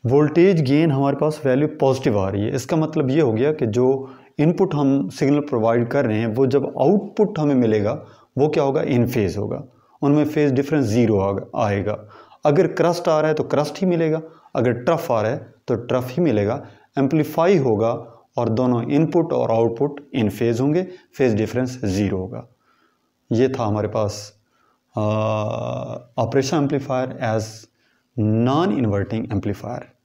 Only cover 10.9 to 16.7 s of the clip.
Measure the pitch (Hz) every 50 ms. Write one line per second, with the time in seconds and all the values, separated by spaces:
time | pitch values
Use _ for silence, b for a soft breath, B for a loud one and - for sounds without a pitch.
10.9 | 104 123 120 110 107 98 95 98 98 95 - - - - 117 104 101 98 90 101
11.9 | 107 - B B B B B B B B - 151 143 175 175 151 - - 160 170
12.9 | 170 165 175 180 156 151 156 156 151 151 131 131 - 135 151 151 - - 190 185
13.9 | 175 165 165 156 156 156 156 B B B B B B 135 117 123 120 120 - 180
14.9 | 165 156 - - 123 110 113 - 135 156 - - _ _ _ - 127 101 - -
15.9 | 127 127 127 123 - - 180 151 113 104 101 101 123 143 B B